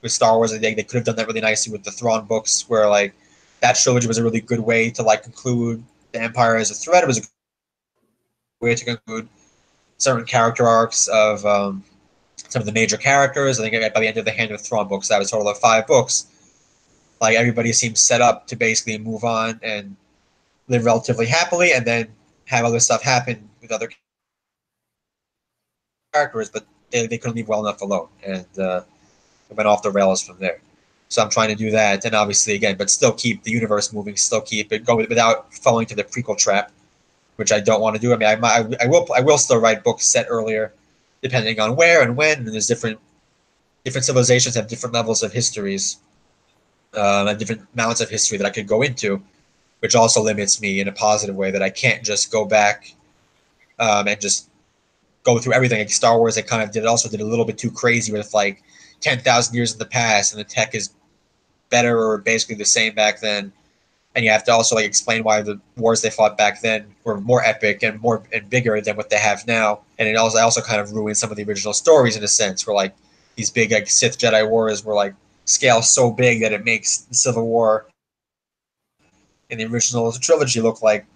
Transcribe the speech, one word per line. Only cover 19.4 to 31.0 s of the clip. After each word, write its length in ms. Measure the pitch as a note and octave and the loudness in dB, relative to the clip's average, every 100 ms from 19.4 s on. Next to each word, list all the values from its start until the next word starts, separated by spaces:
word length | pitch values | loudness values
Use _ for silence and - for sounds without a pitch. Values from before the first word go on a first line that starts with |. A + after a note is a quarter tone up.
| A2+ A2+ | -2 -6
and 360 | A2+ G#2+ G2+ G2 _ _ _ _ _ _ _ | -8 -10 -10 -20 _ _ _ _ _ _ _
live 160 | B2 A#2 | 0 2
relatively 400 | A2+ - A#2 A2+ | 0 0 -2 0
happily, 460 | D#3+ F3 E3+ F3 | 0 0 2 2
and 120 | C3+ A#2 | 2 0
then 220 | A#2 A2+ - _ _ - | -2 -4 -12 _ _ -6
have 180 | B2 | -2
other 160 | A#2 A#2 | 0 0
stuff 240 | - A#2 | 2 0
happen 440 | - B2+ B2+ A2 G#2 _ | 2 0 0 -8 -12 _
with 100 | A#2 | -10
other 200 | A2 A2+ - _ _ _ _ _ _ _ _ _ _ _ _ _ _ _ _ _ _ _ _ _ | -8 -8 -14 _ _ _ _ _ _ _ _ _ _ _ _ _ _ _ _ _ _ _ _ _
characters, 360 | D3 C#3+ A#2 G#2+ | -2 0 -2 -6
but 160 | A2 - _ _ | -8 -12 _ _
they, 140 | B2 A2+ | -4 -2
they 120 | A2+ | -4
couldn't 180 | B2 A2+ | -6 -8
leave 140 | A2 | -4
well 140 | G#2+ | -2
enough 180 | G#2+ G2+ | -2 -6
alone, 260 | G2 F#2+ E2 _ G2 | -4 -4 -6 _ -10
and, 220 | F#2+ F2+ - | -10 -10 -6
uh, 240 | F#2+ F2+ F2+ _ _ _ _ _ _ | -4 -4 -8 _ _ _ _ _ _
it 80 | G#2+ | -2
went 100 | G#2+ | 2
off 160 | G#2 | 2
the 80 | G#2+ | 2
rails 320 | G2+ G2 F#2 | 2 2 2
from 140 | - F2+ | -4 -8
there. 220 | F#2+ - _ _ _ _ | -8 -8 _ _ _ _